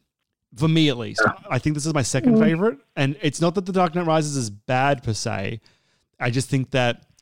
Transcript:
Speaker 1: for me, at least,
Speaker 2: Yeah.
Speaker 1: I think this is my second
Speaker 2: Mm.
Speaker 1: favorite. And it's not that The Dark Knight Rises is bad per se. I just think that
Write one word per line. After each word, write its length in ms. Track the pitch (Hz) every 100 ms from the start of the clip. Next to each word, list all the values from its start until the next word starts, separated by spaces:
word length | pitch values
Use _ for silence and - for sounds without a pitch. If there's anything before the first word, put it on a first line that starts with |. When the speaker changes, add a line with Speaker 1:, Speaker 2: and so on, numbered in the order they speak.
| _ _ _ _ _ 110
Speaker 1:
for 120 | 160
me, 200 | 160 151
at 80 | 123
least, 260 | 107 -
Speaker 2:
Yeah. 80 | - - -
Speaker 1:
I 80 | 131
think 160 | 156
this 120 | 151 147
is 80 |
my 80 | 151
second 340 | 127 135 247 220
Speaker 2:
Mm. 40 |
Speaker 1:
favorite. 380 | 214 165 214 139 _ -
And 200 | 139 147
it's 200 | 156 135
not 140 | 170
that 120 | 175 185
The 60 |
Dark 220 | 185 180
Knight 120 | 165 170
Rises 300 | 160 151 139
is 140 | 113
bad 520 | 101 - 127 135 139
per 100 | 120
se. 480 | 110 117 101 101 113 - _ _ _ _ -
I 100 | 123
just 180 | 120 131
think 220 | 139 127
that 360 | 135 123 117 _ _